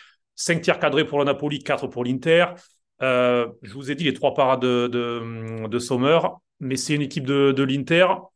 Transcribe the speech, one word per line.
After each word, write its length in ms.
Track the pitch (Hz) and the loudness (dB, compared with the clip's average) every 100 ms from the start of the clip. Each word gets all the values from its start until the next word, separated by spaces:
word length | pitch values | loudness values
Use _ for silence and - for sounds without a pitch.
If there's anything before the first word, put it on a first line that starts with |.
| - _ _ - | -20 _ _ -10
cinq 240 | - 165 | -4 0
tirs 180 | 180 160 | 0 0
cadrés 280 | 151 135 151 | 2 0 0
pour 120 | 143 | 0
le 60 | |
Napoli, 340 | 143 139 147 147 | 0 -2 -4 -6
quatre 300 | - 135 127 | -4 -4 -4
pour 160 | 120 | -6
l'Inter. 420 | 123 127 160 165 175 - _ _ _ _ | -4 -2 2 4 4 -4 _ _ _ _
Euh, 460 | 131 123 123 123 117 - | 0 2 2 2 -2 -8
je 120 | 101 | -16
vous 160 | 127 135 | -12 -8
ai 60 | 143 | -2
dit 80 | |
les 100 | 156 | -2
trois 200 | 127 135 | 0 0
parades 260 | - 131 127 | 2 2 2
de, 260 | 127 123 120 | 2 2 0
de, 800 | 120 120 117 117 113 113 113 110 | -2 -4 -6 -8 -10 -10 -8 -4
de 120 | 120 | -4
Sommer, 380 | 123 123 131 165 175 - _ _ | -2 0 2 2 0 -8 _ _
mais 140 | 131 | -6
c'est 200 | 135 - | -6 -2
une 80 | 147 | -2
équipe 220 | 143 - | -2 -4
de, 280 | 131 139 139 | -2 2 4
de 100 | 135 | 4
l'Inter. 440 | 131 139 131 165 180 160 - | 0 -2 2 4 4 2 -6